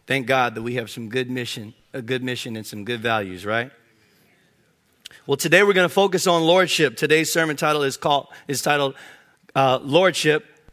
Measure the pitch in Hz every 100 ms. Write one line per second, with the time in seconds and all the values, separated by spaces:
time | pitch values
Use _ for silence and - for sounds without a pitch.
0 | - 135 120 131 123 113 117 123 110 -
1 | 110 127 123 127 117 - 107 - _ 135
2 | 117 131 127 123 127 110 107 107 101 120
3 | 117 110 98 92 101 113 127 _ _ _
4 | _ _ _ _ _ _ _ _ _ _
5 | - - - 139 160 175 208 185 180 -
6 | 196 180 185 170 165 185 180 - 147 113
7 | 156 156 156 170 160 143 156 151 139 131
8 | 160 143 - - - 131 151 147 139 -
9 | - - _ _ _ 135 135 127 - 156
10 | 190 - 156 151 - _ _